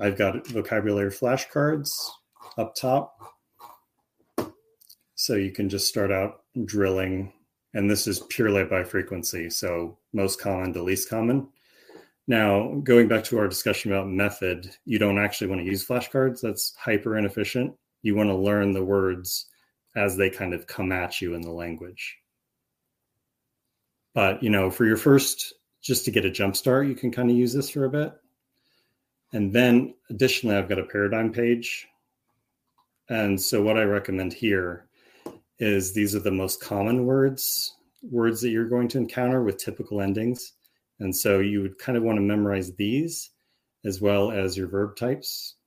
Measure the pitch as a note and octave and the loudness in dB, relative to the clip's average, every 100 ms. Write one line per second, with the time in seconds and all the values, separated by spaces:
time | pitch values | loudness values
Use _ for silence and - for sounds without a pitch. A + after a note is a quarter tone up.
0 | G#2 G2 G2 A#2 - A#2 G2 A2 G#2 G2+ | -2 2 0 0 -6 -6 -2 -2 0 0
1 | G2+ G2 B2 C3+ - D3 D3 D#3 C#3+ - | 0 -2 0 0 -2 -2 0 0 -4 -8
2 | - - _ _ - - A2 - B2+ C3+ | -10 -12 _ _ -14 -6 -6 -4 0 0
3 | - _ - _ _ _ - - _ _ | 0 _ -20 _ _ _ -20 -20 _ _
4 | _ _ _ - - - _ _ _ - | _ _ _ -10 -10 -12 _ _ _ -20
5 | _ - - A2 G2 F#2 G2+ F#2+ - - | _ -8 -2 0 -2 -2 -2 0 -2 0
6 | G2+ F#2+ G2+ - _ B2+ G#2 G#2 G2 F#2+ | 0 0 -2 -6 _ -8 -4 0 2 2
7 | F#2+ F#2+ G2 - _ _ _ A2 G2+ G#2 | 0 -2 -6 -12 _ _ _ -2 2 2
8 | - F#2+ - - A2 G2+ F#2 F#2+ F2+ G2 | 0 -4 -6 0 2 2 2 -2 -2 -4
9 | F2+ F2+ E2+ F2+ E2+ - F#2 E2+ E2+ - | -4 -6 -6 -6 -6 -6 -4 -4 -6 -10
10 | _ G#2+ F#2+ - G2+ F#2+ F#2 F2 F2 F#2+ | _ -2 -2 -2 -4 -4 -4 -4 -2 -2
11 | - A2+ A2+ C3+ C3+ _ _ _ _ - | -2 -2 2 0 -2 _ _ _ _ -20
12 | - _ - A#2 G#2+ G2+ A#2 C#3+ C#3 A#2+ | -20 _ 0 4 4 4 2 -4 6 8
13 | A2+ A2 - A#2 G2+ F#2 - G2+ G#2+ G2 | 8 4 0 0 0 0 -2 -2 0 -2
14 | F#2+ F#2+ G2+ - F#2+ F2 F#2 - - G#2+ | 0 0 0 -2 -4 -4 -8 -18 -4 2
15 | G#2 G2+ G#2 - G2 F#2+ F2+ G2 - B2 | 2 4 0 -2 -4 -2 -2 -4 -2 -4
16 | - C3+ C3 A#2+ A2+ G2+ - - - G#2+ | -2 0 2 0 -6 -4 -6 -6 -2 0
17 | A2+ G#2+ G#2 G#2 G2+ B2+ C3+ - _ _ | 0 0 -2 -2 -4 -2 -4 -6 _ _
18 | A2 G2+ G#2 F#2+ G2 G#2 G2+ F#2+ F#2+ G2 | 0 2 2 2 2 2 2 0 2 2
19 | F#2 F2+ F#2 - - _ _ _ _ - | 2 -2 -6 -8 -10 _ _ _ _ -2
20 | G2+ F2+ F#2+ - F#2 F2 - - F#2+ F#2 | -2 2 0 0 -6 -6 -8 -6 -2 -2
21 | F2 - F2+ E2+ E2 E2 E2+ E2 F2 F#2+ | -4 -4 -6 -6 -8 -8 -8 -10 -12 -14
22 | - - _ _ _ _ _ _ _ _ | -16 -16 _ _ _ _ _ _ _ _
23 | _ _ _ _ _ _ _ _ _ _ | _ _ _ _ _ _ _ _ _ _
24 | _ - G2 F#2+ A2+ G#2 F#2+ - A2+ A2 | _ 0 2 2 2 2 2 2 4 4
25 | - C#3 C3+ - - - _ _ - B2+ | 6 6 6 -4 -10 -14 _ _ -2 -2
26 | - A2 G2 - G2+ G2 - C3 C#3+ B2+ | 0 0 0 0 -2 0 2 2 2 -2
27 | B2 A#2+ B2 A#2+ B2 C3 C3+ D3 C3+ D3 | -4 0 2 4 2 0 -4 -2 -2 -2
28 | D3+ - _ _ _ _ _ _ _ _ | -4 -8 _ _ _ _ _ _ _ _
29 | _ _ _ A2 G2+ A2 B2 A#2+ C3 - | _ _ _ -2 0 4 6 6 4 -8
30 | _ G#2 C3 - A#2 G2+ F2+ F#2+ F#2 G#2 | _ 0 2 2 2 0 2 -2 -2 0
31 | G2+ A2 A2+ A#2 A#2 A#2+ A#2 - - _ | 0 0 0 0 2 2 -2 -10 -12 _
32 | _ _ _ _ _ _ _ _ _ _ | _ _ _ _ _ _ _ _ _ _
33 | _ A2+ G#2 G2 - A2+ G#2+ A2 G#2+ G2+ | _ -2 2 0 2 2 4 4 4 2
34 | G2 G2 F#2 - A2+ G2 F2+ F2 - _ | 0 -4 -4 -2 0 0 0 -6 -16 _
35 | _ _ - - _ _ A2 G2+ F#2 G2+ | _ _ -18 -18 _ _ 0 2 0 0
36 | G#2 G2+ G2+ F#2+ F#2+ - - G2+ G#2 B2 | 0 0 0 -2 -2 -6 -6 -2 0 0
37 | B2 C3+ C3+ C3+ - - - - _ _ | 2 4 2 0 -4 -4 -6 -10 _ _
38 | A#3 A#2+ A#2 A2 A#2+ A2+ A2+ A#2+ A#2+ C#3 | -6 0 2 2 0 0 0 0 0 0
39 | B2+ - B2 C3 A2+ F#2+ - F#2+ - G#2 | -2 -2 0 2 0 -2 -8 -10 -8 -4
40 | G2 G2+ A2+ B2 - _ _ _ _ _ | -2 0 -2 -4 -10 _ _ _ _ _
41 | G2 F#2 G#2+ G2 G2+ G#2 G2 - - A#2+ | -6 -2 2 4 2 0 -4 -6 -2 0
42 | A2+ G#2+ G2+ G#2 G#2 G2 F2+ F2 G2+ B2+ | 2 2 2 2 2 0 -4 -4 -2 0
43 | E3 D#3+ - _ _ _ _ _ G#2+ F#2 | -2 -6 -14 _ _ _ _ _ -8 -2
44 | G#2 G2+ G2+ G#2 F#2+ F#2 F#2 G2 G#2 - | 0 2 2 0 -2 -2 -4 -2 -2 -2
45 | A#2+ C#3+ - - - - | -4 -4 -6 -12 -12 -18